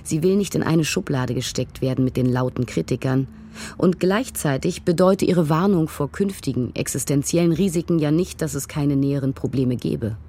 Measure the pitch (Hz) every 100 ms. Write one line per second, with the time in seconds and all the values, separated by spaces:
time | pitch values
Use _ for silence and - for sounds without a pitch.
0 | - 156 180 196 190 156 - 165 151 -
1 | - 139 123 123 127 - 127 - 131 131
2 | 131 131 127 123 127 - 120 - 160 127
3 | 135 131 131 - - - - - 180 175
4 | 185 202 254 - 156 135 185 175 - 170
5 | 185 196 - 175 151 160 196 180 160 -
6 | 143 - 202 190 - 127 123 - - 143
7 | - 143 139 165 175 156 196 170 160 170
8 | 151 156 180 - 160 139 - 156 143 139
9 | 139 143 135 131 135 135 127 123 - 143
10 | 117 110